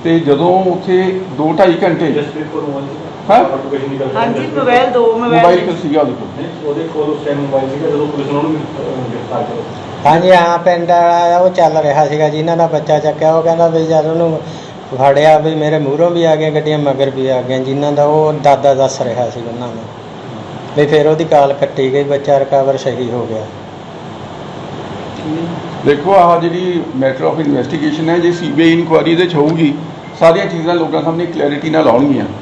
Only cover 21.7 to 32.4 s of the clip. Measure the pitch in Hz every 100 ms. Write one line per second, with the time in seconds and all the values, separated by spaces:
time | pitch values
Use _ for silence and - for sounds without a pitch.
21.7 | - 131 139 143 139 147 139 135 139 135
22.7 | 135 139 120 120 120 117 110 107 - -
23.7 | - - - - - - - - - -
24.7 | - - - - - 156 160 170 180 -
25.7 | - 135 147 180 196 175 165 165 175 185
26.7 | 175 147 131 135 131 156 151 147 139 123
27.7 | 160 151 151 160 170 170 165 156 139 165
28.7 | 165 165 160 156 170 180 160 147 165 151
29.7 | - - - - - 165 185 190 175 160
30.7 | 175 156 156 156 165 170 156 143 147 160
31.7 | 156 139 120 143 123 104 -